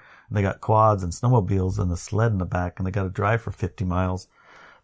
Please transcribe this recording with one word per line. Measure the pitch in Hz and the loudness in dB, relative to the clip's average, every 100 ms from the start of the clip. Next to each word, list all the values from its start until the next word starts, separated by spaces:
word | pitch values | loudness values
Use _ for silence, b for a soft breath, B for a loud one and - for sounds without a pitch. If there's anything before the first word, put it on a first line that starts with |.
| B B B | B B B
And | 107 | 0
they | |
got | 98 - | 0 -2
quads | - 110 110 104 | 0 4 4 4
and | 90 | -2
snowmobiles | - 123 123 95 98 92 101 | -2 2 2 2 0 0 0
and | 92 | -2
a | 85 | -2
sled | - 104 117 | -4 0 0
in | 98 | 0
the | 87 | -2
back, | 90 90 - | -2 -4 -4
and | 92 | -4
they | |
gotta | 98 95 | -4 -4
drive | 92 104 113 | -2 0 0
for | - | -2
fifty | - 87 - 92 | -6 -6 -4 -2
miles. | 90 92 92 - B B B B B | 0 0 -2 -8 B B B B B